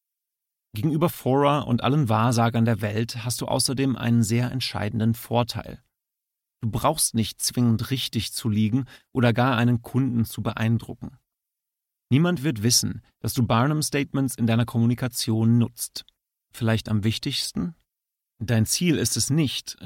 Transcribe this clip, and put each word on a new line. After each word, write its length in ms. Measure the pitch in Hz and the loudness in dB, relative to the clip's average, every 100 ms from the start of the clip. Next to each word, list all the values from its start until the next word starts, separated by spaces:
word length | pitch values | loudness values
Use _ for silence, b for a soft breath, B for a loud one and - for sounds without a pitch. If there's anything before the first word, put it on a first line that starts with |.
| _ _ _ _ _ _ _ | _ _ _ _ _ _ _
Gegenüber 360 | 104 139 147 165 | -4 0 2 0
Fora 500 | - 131 131 143 147 | 0 0 2 4 2
und 220 | - 120 | 0 0
allen 260 | 113 147 120 | 2 2 2
Wahrsagern 560 | 110 117 113 117 117 | 4 4 4 2 4
der 160 | 113 110 | 2 2
Welt 420 | 104 104 117 123 | -2 -2 -4 -6
hast 180 | 113 117 | -6 -6
du 40 | - | -2
außerdem 500 | - - 127 139 123 | -2 -2 0 0 0
einen 260 | 120 117 | 2 2
sehr 280 | 104 117 123 | 2 0 -2
entscheidenden 640 | 131 - - 101 113 110 | -4 -6 -4 -4 0 0
Vorteil. 680 | 117 - 117 120 110 - - _ _ _ _ _ _ _ _ | 0 -2 -2 -2 -4 -10 -14 _ _ _ _ _ _ _ _
Du 80 | 117 | -4
brauchst 440 | 110 131 160 - | -2 0 0 -2
nicht 280 | 113 107 - | 0 -2 -4
zwingend 480 | - - 120 107 113 | -6 0 2 2 0
richtig 420 | 131 - 120 - | -4 -4 -4 -6
zu 160 | - 117 | -4 -2
liegen 380 | 107 110 123 131 B B | 2 2 0 -4 B B
oder 220 | - 120 | 0 2
gar 240 | 113 127 117 | 4 2 2
einen 240 | 120 120 | 2 2
Kunden 420 | - 123 135 120 | 0 -2 0 0
zu 180 | 113 - | -2 -4
beeindrucken. 760 | 113 - 110 113 - - - - _ _ _ _ _ _ _ _ - | -6 -2 0 0 -2 -12 -14 -16 _ _ _ _ _ _ _ _ 0
Niemand 320 | 131 170 170 | 2 4 0
wird 200 | 135 113 | -2 0
wissen, 400 | 110 - 104 101 - _ | 2 2 0 -6 -14 _
dass 160 | 120 | -6
du 120 | - 117 | -2 0
Barnum-Statements 880 | 113 135 156 147 143 139 139 135 - | 2 2 0 -2 -2 -2 -2 -2 0
in 100 | 117 | 0
deiner 180 | 113 | 2
Kommunikation 920 | 120 120 117 123 127 - - 110 113 120 | 0 2 2 2 -2 -4 -2 2 4 4
nutzt. 480 | 113 - - - - _ _ _ _ | 4 -2 -12 -12 -18 _ _ _ _
Vielleicht 340 | - 113 113 - | -4 0 0 0
am 160 | 107 | -2
wichtigsten? 680 | 104 113 143 135 - - 180 165 _ _ _ _ _ - | 0 -2 -4 -6 -6 -4 -6 -8 _ _ _ _ _ -10
Dein 220 | 107 113 | 0 2
Ziel 320 | 107 - 175 127 | 2 0 2 2
ist 220 | 117 - | 0 -2
es 100 | - | 0
nicht, 480 | 147 147 - - - | 0 0 -2 -10 -12